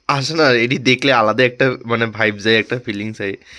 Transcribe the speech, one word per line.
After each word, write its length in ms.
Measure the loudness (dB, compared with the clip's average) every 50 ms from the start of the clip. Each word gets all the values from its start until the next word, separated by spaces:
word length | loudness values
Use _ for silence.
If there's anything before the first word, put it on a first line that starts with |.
| _ -4
আসে 260 | -2 -2 -2 -2 0
না, 160 | 2 4 4
এটি 280 | 4 4 2 0 -2 -2
দেখলে 340 | 0 0 0 2 2 2 2
আলাদা 320 | 4 2 2 2 2 2
একটা 260 | 0 2 0 0 0 -2 -4 -4
মানে 200 | -4 -2 -2 -2
ভাইব 300 | -2 -2 -2 -2 -2 -2
যায়, 200 | -2 0 2 2
একটা 220 | 2 2 0 -4 -6
ফিলিংস 420 | -6 -8 -8 -8 -8 -8 -8 -8
হয়। 160 | -8 -8 -8 -10 _ -20 -20